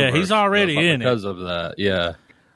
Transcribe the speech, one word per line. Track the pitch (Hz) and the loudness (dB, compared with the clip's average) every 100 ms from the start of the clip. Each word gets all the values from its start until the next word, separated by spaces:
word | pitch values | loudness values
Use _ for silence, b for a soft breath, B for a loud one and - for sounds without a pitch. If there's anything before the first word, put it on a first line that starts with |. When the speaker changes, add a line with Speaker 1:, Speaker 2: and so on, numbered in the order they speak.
| 135 | 2
Speaker 1:
he's | 139 185 | 2 2
Speaker 2:
universe | |
Speaker 1:
already | 214 202 202 190 147 170 143 | 2 2 2 2 2 0 2
Speaker 2:
because | 123 120 | 0 0
Speaker 1:
in | 98 | -4
it. | |
Speaker 2:
of | 90 90 | -6 -6
that. | 87 85 - | -4 -6 -2
Yeah. | 98 92 85 80 b b b | 0 0 -2 -4 b b b